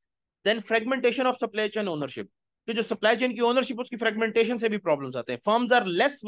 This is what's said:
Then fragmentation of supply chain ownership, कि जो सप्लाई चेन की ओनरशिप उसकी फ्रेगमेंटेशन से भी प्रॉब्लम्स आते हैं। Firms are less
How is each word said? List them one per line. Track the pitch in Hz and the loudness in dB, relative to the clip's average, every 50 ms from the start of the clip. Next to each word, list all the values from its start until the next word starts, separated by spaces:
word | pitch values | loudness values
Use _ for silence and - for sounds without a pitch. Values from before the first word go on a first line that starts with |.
| _ _ _ _ _ _ _ _ - | _ _ _ _ _ _ _ _ 0
Then | 196 226 226 208 | 0 0 0 0
fragmentation | - 226 226 220 247 269 254 247 240 226 262 254 | 0 0 0 0 0 -2 0 2 0 2 2 2
of | 254 247 | 0 0
supply | - 240 208 196 214 214 208 | 0 -4 -4 -2 -2 -4 -2
chain | 214 214 208 | -2 -4 -4
ownership, | 185 160 151 143 123 - 113 101 - _ _ _ _ _ _ _ | -4 -4 -4 -6 -6 -8 -10 -12 -12 _ _ _ _ _ _ _
कि | 226 226 | -6 -4
जो | 233 220 | -2 -2
सप्लाई | - 220 - 208 214 240 | -2 -2 2 4 4 4
चेन | 214 254 254 226 | 4 2 -2 0
की | 233 | 0
ओनरशिप | 233 233 240 262 247 254 240 226 | 0 2 2 2 0 0 -2 -8
उसकी | 254 - 247 | -8 -8 -6
फ्रेगमेंटेशन | 214 233 220 208 220 226 220 214 226 220 220 247 208 | -4 -2 -2 0 0 -2 0 2 2 2 2 0 -2
से | 226 220 | -2 -2
भी | 208 202 | -2 -2
प्रॉब्लम्स | - 170 151 139 139 131 127 | 0 0 0 0 -2 -4 -6
आते | 123 117 - 123 | -6 -6 -6 -6
हैं। | - | -4
Firms | - 208 214 240 247 220 247 | 0 2 2 2 4 4 4
are | 247 202 190 | 4 2 2
less | 170 185 240 277 277 - 214 | 2 2 2 0 0 -2 0